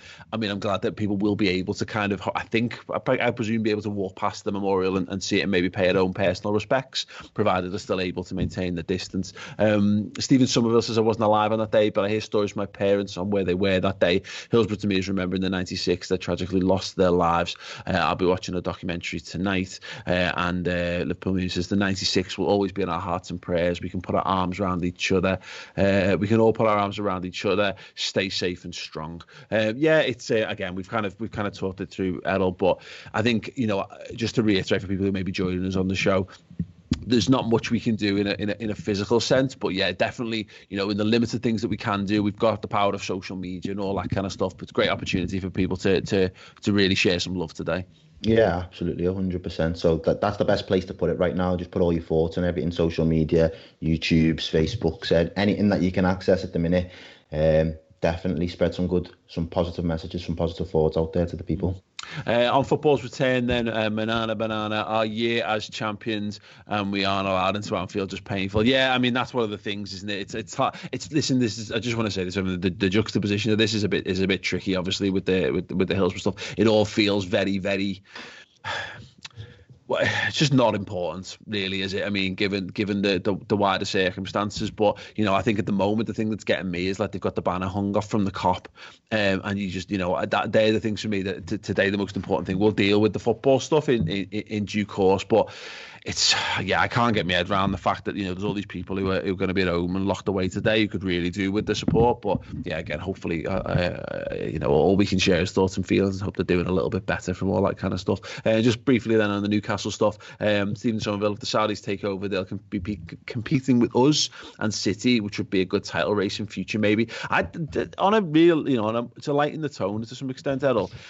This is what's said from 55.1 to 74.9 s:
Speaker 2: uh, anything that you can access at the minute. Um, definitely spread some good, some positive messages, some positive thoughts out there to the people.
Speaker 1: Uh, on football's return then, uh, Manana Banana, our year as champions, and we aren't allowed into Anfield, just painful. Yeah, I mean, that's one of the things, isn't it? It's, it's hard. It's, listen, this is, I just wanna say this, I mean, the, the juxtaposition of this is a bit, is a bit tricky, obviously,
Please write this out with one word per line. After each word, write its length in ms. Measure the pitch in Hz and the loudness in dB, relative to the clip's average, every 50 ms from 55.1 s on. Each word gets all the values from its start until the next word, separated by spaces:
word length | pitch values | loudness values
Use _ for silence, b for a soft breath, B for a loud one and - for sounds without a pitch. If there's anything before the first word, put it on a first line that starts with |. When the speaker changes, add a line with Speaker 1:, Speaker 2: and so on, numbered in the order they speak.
Speaker 2:
uh, 180 | 87 82 85 82 - | 2 2 2 2 0
anything 340 | - 101 104 - - 101 104 | 0 0 2 2 2 2 2
that 120 | - 73 | 4 4
you 100 | 85 92 | 2 2
can 140 | 90 98 92 | 2 2 2
access 380 | 90 95 92 - - 95 90 - | 2 2 0 2 2 2 2 2
at 100 | 90 - | -2 -2
the 60 | 87 | 0
minute. 320 | 85 82 90 90 90 92 B B B B B B B _ | 0 2 2 2 0 -2 B B B B B B B _
Um, 440 | - 76 78 80 78 78 80 82 78 - - _ _ _ | -2 2 4 4 6 4 4 2 -2 -6 -12 _ _ _
definitely 480 | - 85 82 85 - 92 92 76 87 90 | 0 0 0 0 -2 -2 0 0 -2 -2
spread 260 | - - 90 85 - | 0 0 0 0 0
some 140 | - 90 87 | 0 0 0
good, 240 | 90 90 87 - - _ _ - | 0 0 -2 -4 -10 _ _ -10
some 200 | - 90 85 80 | -6 -6 -4 -2
positive 360 | - 92 85 85 85 - 87 | 0 -2 -2 -2 -2 -4 -2
messages, 400 | 85 82 82 - 82 - 90 90 | -2 -2 -4 -4 -6 -8 -8 -6
some 120 | - 85 | -6 -4
positive 340 | 87 87 82 - - 87 - | -2 -2 -2 -2 -4 -4 -2
thoughts 280 | - 82 78 80 - 82 | 2 2 2 2 2 0
out 160 | 82 82 - | -2 0 0
there 120 | 90 85 | -2 -2
to 100 | 82 - | -2 -4
the 80 | 85 87 | -6 -6
people. 400 | - 80 - - 87 90 - - _ _ B B B B 151 120 | -4 -4 -2 -2 -4 -4 -6 -10 _ _ B B B B -6 -2
Speaker 1:
Uh, 220 | - 117 120 120 120 110 | 0 2 2 4 4 4
on 100 | 139 131 | 2 2
football's 400 | - 156 - - 151 143 123 - | 2 0 2 4 4 2 2 0
return 440 | 120 - - 143 127 127 127 120 123 | -4 -4 -2 0 2 2 2 2 2
then, 200 | 123 120 117 117 | 0 0 0 0
uh, 220 | 107 110 110 107 | 0 0 0 0
Manana 460 | 107 110 110 110 113 117 113 113 110 | 0 -2 -2 0 0 0 -2 -2 -2
Banana, 480 | 104 113 110 110 107 107 107 107 107 104 | -2 -2 -2 -2 -4 -4 -2 -2 -2 -2
our 220 | - 110 110 110 | 0 0 0 0
year 380 | 110 107 110 117 117 117 117 98 | 0 0 0 0 0 0 0 0
as 240 | 85 110 110 104 - | 0 -2 -2 -4 -6
champions, 720 | - - 117 107 104 101 - 117 110 104 104 104 104 B B B B B B - | -8 -6 -4 -4 -4 -4 -4 -4 -4 -2 -4 -6 -8 B B B B B B -4
and 240 | 101 104 101 98 | -2 -2 0 0
we 120 | 101 98 98 | 0 0 0
aren't 240 | 98 98 98 95 98 | 0 0 0 0 0
allowed 280 | 95 92 92 95 98 | 2 2 2 0 0
into 200 | 101 104 - 110 | -2 -4 -4 -4
Anfield, 340 | 92 87 - - 101 95 92 | -4 -4 -4 -4 -4 -4 -4
just 140 | 98 95 - | -6 -10 -8
painful. 420 | - 101 98 92 98 95 107 110 | -6 -4 -4 -2 0 0 2 4
Yeah, 280 | 120 131 131 131 131 127 | 4 4 4 4 2 2
I 40 | 127 | 2
mean, 160 | 127 123 120 | 2 0 0
that's 200 | 127 117 - - | 0 -2 -2 -2
one 100 | 127 113 | -2 -2
of 60 | 104 | -2
the 80 | 104 101 | -4 -6
things, 360 | - 110 98 101 104 95 98 | -6 -8 -8 -6 -8 -10 -10
isn't 160 | 92 95 104 | -10 -8 -6
it? 100 | 104 95 | -6 -6
It's, 140 | 101 - - | -6 -8 -8
it's 180 | 113 110 - - | -10 -10 -6 -4
hard. 220 | - 131 101 B B B B | -2 0 0 B B B B
It's, 200 | - 120 - 87 | -10 -10 -8 -4
listen, 280 | - 156 117 - 135 127 | -2 0 0 2 2 2
this 180 | 123 110 101 113 | 2 0 -2 -4
is, 140 | 110 104 | -8 -6
I 80 | - 117 | -6 -4
just 180 | 98 123 117 113 | -4 -2 -2 -2
wanna 140 | 113 104 | -2 -2
say 120 | 92 95 90 | -2 -4 -4
this, 140 | 90 90 98 | -2 -2 -2
I 40 | |
mean, 200 | 95 95 92 90 | -2 0 0 0
the, 80 | 87 95 | 0 -2
the 180 | 87 - 101 95 | 0 0 0 2
juxtaposition 640 | 90 110 110 - - 113 92 101 101 104 107 117 | 2 2 2 2 0 -2 0 0 0 0 0 2
of 60 | 107 104 | 2 2
this 160 | 113 104 113 | 2 2 2
is 100 | 107 104 | 0 0
a 60 | 92 | 0
bit, 180 | 92 82 - - | 0 0 0 0
is 140 | 95 92 | 0 0
a 60 | 95 95 | 0 0
bit 140 | 98 - - | 0 0 -2
tricky, 320 | - - 90 - 98 92 | -2 -4 -4 -2 -2 -2
obviously, 340 | 92 87 92 | -2 -2 -4